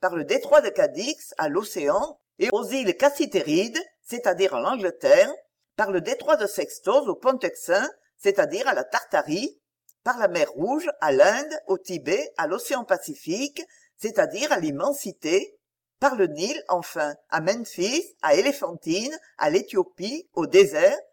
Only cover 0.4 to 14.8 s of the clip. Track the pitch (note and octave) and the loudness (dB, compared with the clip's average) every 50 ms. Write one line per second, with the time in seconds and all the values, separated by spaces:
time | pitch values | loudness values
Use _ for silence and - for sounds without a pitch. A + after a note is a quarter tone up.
0.4 | - - C#4 D4+ C4 G#3+ - - A3 - - D#3 G#3 C4 D#4 - - - - _ | 2 6 6 6 6 4 0 0 0 0 0 -4 -6 -6 -6 -8 -10 -20 -6 _
1.4 | D#3+ D3+ C#3+ F3 G#3+ G#3 - G3 D3+ C#3+ D3+ G3 A#3+ - D4+ _ _ _ _ _ | -2 0 0 -2 -2 -2 -6 -4 0 0 0 0 0 -4 -8 _ _ _ _ _
2.4 | - A#3 G#3+ G#3+ A#3+ G3 A3 C4+ C4 G3 F3 - C4 C#4+ C#4 - E4 A#3 - F#3+ | 0 0 0 0 -2 -2 -4 -2 0 0 0 4 2 2 4 2 -4 0 0 -2
3.4 | D3+ D3+ D3+ E3 G3 A#3 A#3 D#4+ F#4 - _ _ _ - - A#3 A#3+ G#3+ F3+ - | 0 2 2 2 2 0 -2 -6 -8 -8 _ _ _ -10 -10 -4 0 0 2 2
4.4 | G3 F#3 - B2 D3 F3+ B3 B3+ G3 F3+ - - - C#3 C#3 E3 G3 A#3 D4 - | 2 0 0 0 -2 -2 -2 -2 -2 -4 -6 -2 4 6 6 6 6 4 0 -10
5.4 | - _ _ _ _ _ _ - G#3+ G3 G3 F3+ D#3+ F#3+ B3+ - - - D#4 - | -14 _ _ _ _ _ _ -4 -2 0 0 -2 -2 -2 -6 -4 2 2 2 2
6.4 | G#3+ G3 - - D#3+ - - - _ F3+ A3 C#4 D4 A#3 F3 - - B3+ C4 B3+ | 2 -2 -4 -4 -6 -6 -6 -8 _ 2 2 2 2 0 -6 -2 0 0 0 0
7.4 | - C4 - - - - E3+ G3 A#3 D4+ G#4 _ _ _ _ _ - G3 - G3+ | -2 -4 -6 -6 -2 0 0 0 0 -2 -6 _ _ _ _ _ 0 0 2 2
8.4 | E3+ D3 - G#3+ B3+ C4+ A3 - C3+ - - A#3 - - - D#3+ C#3+ D3 D3+ F#3 | 2 0 0 -4 -2 -2 -2 -2 -2 -2 -4 -4 -4 0 -2 -2 0 0 -4 -4
9.4 | A#3 D4+ - _ _ _ _ _ _ _ _ _ _ A3 B3 A#3+ A3 G3 F3 E3+ | -4 -6 -10 _ _ _ _ _ _ _ _ _ _ -4 -4 0 0 0 2 2
10.4 | D3+ - - C3 D#3 G#3 C4 D#4 - E4 - - - D#3 C#3 C3 C#3+ F#3 G#3+ B3 | 0 0 -2 -4 -4 -2 -2 -2 -4 -6 -6 -2 0 0 4 6 6 6 4 0
11.4 | C#4+ D#4 D#4+ - - - F#3+ F3+ - - F#3 E3 C3 C3 E3+ A3+ D4 - - - | -2 -6 -8 -10 -4 -2 -4 -4 -2 -8 -10 -8 -4 -2 -2 -2 -2 -4 -4 -4
12.4 | E3 D3+ F3 G#3+ - - - B3+ A#3 - F#3+ F3 - - D3 - - D#3+ E3 G#3 | -4 -2 -2 -4 -4 -4 -6 -6 0 0 -2 -2 -2 -10 -12 -12 -8 -6 -6 -4
13.4 | C4+ C#4+ _ - D#4 _ _ _ _ _ _ _ - A3 G#3+ - E3 D3+ D#3+ - | -4 -6 _ -12 -16 _ _ _ _ _ _ _ -8 -6 0 0 0 0 0 -4
14.4 | - G4+ D4 G#3 E3 D#3 C#3+ C#3 | -2 0 0 0 0 -4 -4 -2